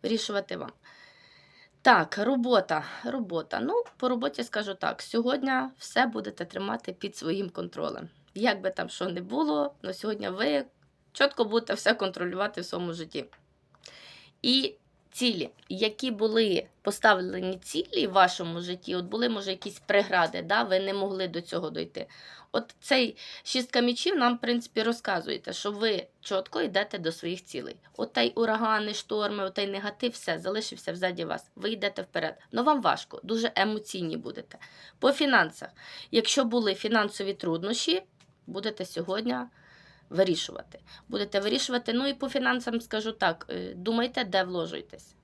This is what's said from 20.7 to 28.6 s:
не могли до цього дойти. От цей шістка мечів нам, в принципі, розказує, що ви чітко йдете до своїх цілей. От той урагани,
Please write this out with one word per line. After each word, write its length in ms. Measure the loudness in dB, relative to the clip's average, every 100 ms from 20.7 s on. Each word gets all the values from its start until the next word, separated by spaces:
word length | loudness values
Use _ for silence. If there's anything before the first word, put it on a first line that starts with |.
| 2
не 140 | 2
могли 340 | 0 -2 -2 -2
до 140 | -4
цього 280 | -4 -4 -4
дойти. 380 | -6 -6 -8 -10 -14 -20 -20 -2
От 240 | -2 -2 -16
цей 380 | 2 4 4 -2 -16 -14
шістка 380 | -4 -2 0 2
мечів 340 | 2 2 0
нам, 220 | 4 2 2
в 40 |
принципі, 420 | 0 -2 -2 -2
розказує, 580 | 0 0 -2 -2 -2 -6 -6
що 200 | -4 -4
ви 360 | 0 0 0 -4 _
чітко 400 | -2 -2 -2 -2
йдете 360 | 0 0 0 -4
до 140 | -4
своїх 340 | -4 -8 -8
цілей. 300 | -8 -10 -10 -14 -18 -8
От 160 | -4
той 160 | 2 2
урагани, 580 | 2 0 2